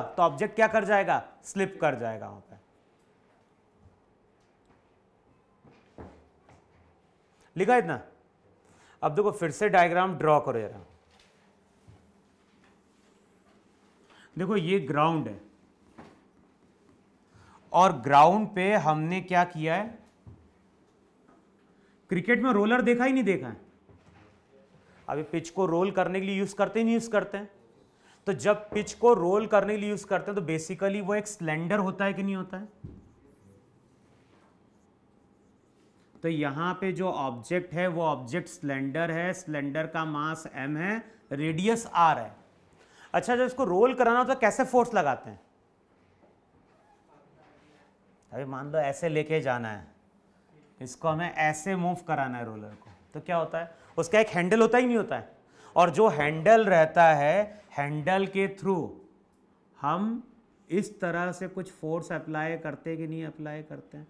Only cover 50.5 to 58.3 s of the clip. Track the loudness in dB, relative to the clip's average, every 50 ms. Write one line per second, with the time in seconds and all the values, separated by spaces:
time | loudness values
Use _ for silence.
50.5 | _ _ _ _ _ -16 -16 -16 -12 -6 -4 -2 -2 -2 -4 -4 -4 -2 0 0
51.5 | -2 -2 -4 -4 -4 -2 -2 -2 -2 -4 -6 -4 -4 -2 -2 -4 -6 -8 -8 -10
52.5 | -10 -12 -14 -16 -18 -20 -20 -20 -20 -20 _ _ -16 -12 -6 -4 -2 -2 -2 -2
53.5 | -4 -8 -8 -8 -12 -20 -20 -8 -4 -4 -2 2 4 4 4 4 2 0 0 4
54.5 | 4 6 6 6 6 4 2 2 2 0 0 -2 -4 -6 -8 -10 -18 _ _ _
55.5 | _ -20 -18 -2 4 4 4 6 6 4 4 4 4 2 0 -2 -2 2 4 6
56.5 | 6 6 6 6 6 6 6 6 6 8 8 8 8 6 4 2 2 2 0 -2
57.5 | -6 -18 -20 -12 -8 -6 -6 -4 -4 -4 -2 0 0 0 0 -2